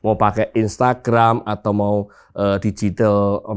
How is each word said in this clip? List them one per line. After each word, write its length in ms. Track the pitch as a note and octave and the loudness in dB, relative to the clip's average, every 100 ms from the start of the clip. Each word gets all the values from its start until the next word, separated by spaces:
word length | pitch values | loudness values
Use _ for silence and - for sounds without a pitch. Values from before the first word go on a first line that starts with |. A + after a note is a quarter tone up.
| G#2+ | -2
mau 80 | |
pakai 400 | G#2+ G#2 G#2+ G#2+ | 2 2 0 -2
Instagram, 880 | A2+ G#2+ - B2 B2 - A#2 A#2 A#2 | 0 -2 0 0 0 0 2 4 2
atau 320 | G#2+ G#2 G#2+ | -4 -6 -2
mau, 220 | G#2 G2+ G#2 G2+ - _ - | -2 0 -2 -4 -12 _ -4
eh, 240 | G2+ G2 | 0 0
digital 800 | G#2 G2+ G#2 F2 A2 G2+ G2+ G2+ - | -2 -2 -4 0 2 2 2 -2 -4